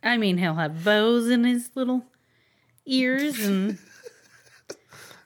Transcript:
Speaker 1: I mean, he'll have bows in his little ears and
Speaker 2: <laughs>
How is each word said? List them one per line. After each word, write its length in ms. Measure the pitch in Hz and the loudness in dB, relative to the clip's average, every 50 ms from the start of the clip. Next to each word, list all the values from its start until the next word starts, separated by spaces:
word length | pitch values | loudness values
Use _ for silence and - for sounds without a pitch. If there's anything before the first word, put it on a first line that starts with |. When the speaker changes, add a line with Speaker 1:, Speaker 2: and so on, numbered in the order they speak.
| - | 0
Speaker 1:
I 140 | 220 240 233 | 0 0 2
mean, 200 | 220 196 180 175 | 2 2 2 2
he'll 160 | 185 170 156 | 0 0 0
have 280 | 165 165 151 160 160 170 | 0 -2 -4 -4 -2 0
bows 460 | 208 208 208 214 226 240 240 233 233 | 2 4 4 4 4 2 2 2 2
in 160 | 247 240 240 | 2 2 2
his 240 | 247 247 240 240 - _ | 2 0 0 -4 -6 _
little 280 | 262 262 247 254 254 240 _ _ _ _ _ _ _ _ _ _ _ _ _ _ _ _ | -4 -2 -2 -2 -2 -4 _ _ _ _ _ _ _ _ _ _ _ _ _ _ _ _
ears 540 | - 262 262 254 254 254 269 285 302 277 233 | -2 -2 0 0 0 0 0 -2 -4 -4 -2
and 380 | 214 202 196 190 190 208 202 180 - | -2 0 0 0 0 -2 -4 -6 -12
Speaker 2:
<laughs> 40 | - - - - - _ _ _ _ - - _ - _ - _ _ - _ _ _ - - - - - - _ | -20 -20 -20 -20 -20 _ _ _ _ -20 -20 _ -20 _ -20 _ _ -20 _ _ _ -20 -20 -20 -20 -20 -20 _